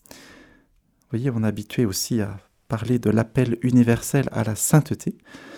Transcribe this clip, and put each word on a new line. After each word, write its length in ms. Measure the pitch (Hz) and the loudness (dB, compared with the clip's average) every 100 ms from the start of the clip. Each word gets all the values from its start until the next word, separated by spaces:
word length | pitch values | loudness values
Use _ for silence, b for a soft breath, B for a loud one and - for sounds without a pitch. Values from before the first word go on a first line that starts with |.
| - | -20
Vous 1000 | - - - - _ _ _ _ _ _ | -20 -20 -20 -20 _ _ _ _ _ _
voyez, 200 | 117 135 | -6 -2
on 140 | 113 | -2
est 40 | 110 | -2
habitué 380 | 101 104 - 110 | -2 -4 -2 -2
aussi 360 | 92 - 120 | -2 -4 -2
à 160 | 101 98 - _ - | -4 -8 -18 _ -8
parler 320 | 110 110 123 | -6 -2 0
de 100 | 107 | 2
l'appel 480 | 107 113 131 123 - | 2 0 0 0 0
universel 680 | 131 123 120 117 - 143 123 | 2 4 6 2 0 -2 0
à 120 | 113 | -2
la 120 | 110 104 | -4 -4
sainteté. 640 | - 151 - 110 - - B B B | 2 2 2 -4 -8 -10 B B B